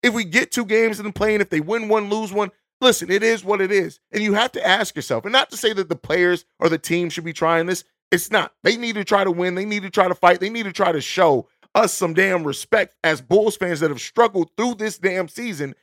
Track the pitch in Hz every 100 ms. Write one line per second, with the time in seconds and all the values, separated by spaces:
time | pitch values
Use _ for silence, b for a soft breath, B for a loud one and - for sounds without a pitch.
0 | 247 233 196 185 - - 220 214 226 208
1 | 208 - 214 214 196 160 151 226 220 220
2 | 208 214 220 196 202 _ _ _ 254 -
3 | 175 190 226 226 185 208 190 196 165 -
4 | _ 208 214 202 247 - 247 190 208 -
5 | - 113 202 254 - - 214 202 185 156
6 | - 156 180 180 - _ 170 160 - 170
7 | 175 156 165 156 160 165 170 180 - _
8 | _ - - 208 - _ - 233 240 208
9 | 202 202 190 170 180 180 202 208 190 180
10 | 185 180 175 180 196 226 202 165 185 160
11 | 131 - 170 135 - b b - 202 -
12 | 180 160 190 185 151 127 - 220 190 _
13 | 160 156 123 196 214 202 185 160 160 127
14 | - - 233 196 160 - 240 226 214 -
15 | 185 185 170 - 240 170 143 131